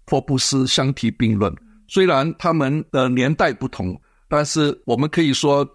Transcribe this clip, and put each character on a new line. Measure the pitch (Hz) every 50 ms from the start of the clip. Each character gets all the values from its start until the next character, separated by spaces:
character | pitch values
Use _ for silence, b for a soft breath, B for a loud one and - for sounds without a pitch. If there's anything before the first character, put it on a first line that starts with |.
| _ -
福 | - 135
布 | - - 139 127
斯 | - - - 135 135
相 | 135 - - 135 135 139
提 | - - 113
并 | 104 - 123 110 110 101
论。 | 104 98 - - b b b b b b
虽 | - 196 190
然 | 180 165 - 135 165 160 -
他 | - 175 165
们 | 160 143 131 143 156 151 -
的 | - 139 131 131
年 | 127 123 127 135 156
代 | - 202 160
不 | 123 - 131 131
同， | - - 95 90 90 - _ _ _ _ _ -
但 | - 147 151
是 | 143 - 160 151 143 - - _
我 | - 120
们 | 117 139 151
可 | - -
以 | 165 147 131
说 | - - 147 143 143 143 139 -